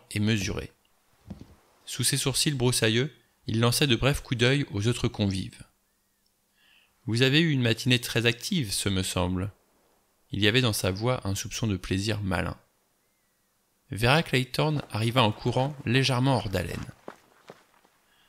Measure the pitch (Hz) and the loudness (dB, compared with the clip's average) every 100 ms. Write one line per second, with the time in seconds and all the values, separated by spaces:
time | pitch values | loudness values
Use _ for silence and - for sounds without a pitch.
0 | - 107 104 110 92 90 - _ _ _ | -6 -2 0 0 -2 -6 -10 _ _ _
1 | _ _ - - - - _ _ - - | _ _ -18 -18 -18 -20 _ _ -12 -4
2 | 120 135 139 127 156 139 123 120 113 113 | -2 0 0 0 0 2 2 2 2 2
3 | 151 - _ _ - 110 120 120 147 110 | 0 -4 _ _ -4 0 2 2 2 2
4 | 127 143 - 117 120 143 - 101 110 117 | 2 0 -2 0 2 2 0 -2 -2 0
5 | 117 - 101 95 113 - - _ _ _ | -2 -2 -2 -2 -6 -12 -20 _ _ _
6 | _ _ _ _ _ _ _ _ _ _ | _ _ _ _ _ _ _ _ _ _
7 | 110 113 131 147 170 139 120 117 127 123 | -4 2 4 4 4 2 2 2 2 2
8 | - 120 117 117 - 185 107 - 101 95 | 2 0 0 0 -2 -2 -2 -2 -2 0
9 | 95 - 90 92 98 - _ _ _ _ | -2 -2 -2 -2 -4 -10 _ _ _ _
10 | _ _ _ - 104 120 123 101 95 95 | _ _ _ 0 4 4 2 0 -2 -2
11 | 117 127 98 98 107 - 113 95 - 95 | -2 -2 -4 -6 -6 -6 -4 -4 -2 -4
12 | 104 101 98 90 87 - _ _ _ _ | -2 -4 -2 -2 -4 -8 _ _ _ _
13 | _ _ _ _ _ _ _ _ - - | _ _ _ _ _ _ _ _ -12 -2
14 | 120 151 165 131 127 - 151 147 - 104 | 2 2 2 -2 -2 -2 0 0 -4 -2
15 | 117 123 107 - 120 123 139 147 - 123 | 0 4 2 2 -2 0 -2 -4 0 2
16 | 131 123 131 123 - - - - - - | 2 2 2 2 0 -2 -4 -6 -10 -14
17 | - - _ _ - - _ _ _ _ | -18 -20 _ _ -20 -20 _ _ _ _
18 | _ _ | _ _